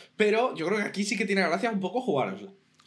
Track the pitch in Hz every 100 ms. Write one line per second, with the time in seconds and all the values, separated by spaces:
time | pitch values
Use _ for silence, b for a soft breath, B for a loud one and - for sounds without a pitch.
0 | B - 214 214 254 160 160 214 202 190
1 | 202 220 208 196 180 175 233 208 185 214
2 | 247 143 110 98 101 - _ _